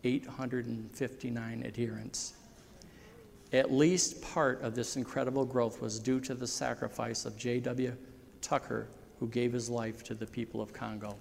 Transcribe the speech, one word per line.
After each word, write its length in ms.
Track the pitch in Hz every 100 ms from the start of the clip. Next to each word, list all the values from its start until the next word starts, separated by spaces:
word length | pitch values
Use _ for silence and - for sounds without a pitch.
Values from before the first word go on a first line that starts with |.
eight 220 | 123 139 -
hundred 400 | - 131 127 117
and 260 | 113 110
fifty-nine 720 | - 127 - 127 117 113 117 123
adherents. 680 | 110 117 107 110 - - - - - - - - - - - - - -
At 180 | 131 135
least 500 | 135 156 180 - -
part 400 | - - 143 123
of 140 | 123 117
this 220 | 113 135
incredible 480 | 117 - 127 135 127
growth 340 | 123 117 110
was 180 | 117 110
due 200 | 113 131
to 120 | 131
the 140 | 123 123
sacrifice 800 | - 131 117 120 - 117 117 117
of 120 | 110
J 220 | 123 120
W 340 | 120 127 127 117 - - - -
Tucker, 460 | - 143 - 113 113 - - -
who 80 | 120
gave 260 | 120 120
his 160 | 120 113
life 340 | 120 113 110
to 120 | - 110
the 100 | 110
people 340 | - 113 113
of 140 | 107
Congo. 420 | - 113 107 104 101